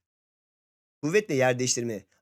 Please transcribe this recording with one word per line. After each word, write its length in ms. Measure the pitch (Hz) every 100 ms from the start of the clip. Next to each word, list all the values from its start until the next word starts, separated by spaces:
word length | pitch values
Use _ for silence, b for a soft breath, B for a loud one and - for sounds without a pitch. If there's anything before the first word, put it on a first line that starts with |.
| _ _ _ _ _ _ _ _ _ _
Kuvvetle 320 | 147 202 208
yer 240 | 135 127 123
değiştirme 480 | 127 123 120 107 - _